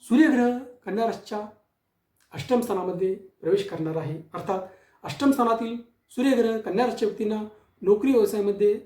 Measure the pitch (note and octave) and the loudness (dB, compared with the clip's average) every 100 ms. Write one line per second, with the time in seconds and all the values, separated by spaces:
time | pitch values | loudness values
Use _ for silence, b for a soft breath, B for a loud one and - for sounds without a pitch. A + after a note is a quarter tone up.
0 | - B3+ D#4 B3 A#3+ B3 C4+ - G3 G3+ | 2 4 6 4 2 0 -8 -14 -6 -2
1 | A3+ - - G#3+ G#3+ - _ _ _ _ | -2 -4 -8 -10 -10 -16 _ _ _ _
2 | _ _ _ - - A#3+ A3+ F#3+ F#3 F3 | _ _ _ -10 0 0 0 -2 -4 -2
3 | F#3+ G3 - _ D#3+ G3 - D#3+ D#3+ D#3+ | -2 -4 -10 _ 0 0 0 -6 -4 -4
4 | C#3 D#3+ - - - F#3+ B B B B | -6 -8 -10 -10 -6 -6 B B B B
5 | - - C#4 C4+ A#3 A3+ A3+ A#3 - _ | -12 0 2 2 2 0 -2 -8 -14 _
6 | _ - C4+ A#3+ A3+ A3 - F#3+ B3 - | _ -2 2 4 2 -2 -2 0 0 0
7 | A3 - G#3+ G#3+ G#3+ b b _ F#3 G#3 | -4 -2 -4 -4 -8 b b _ 2 4
8 | C4+ A#3+ G3+ G#3+ G3+ G3+ G#3 A3 | 4 4 2 2 -2 2 2 2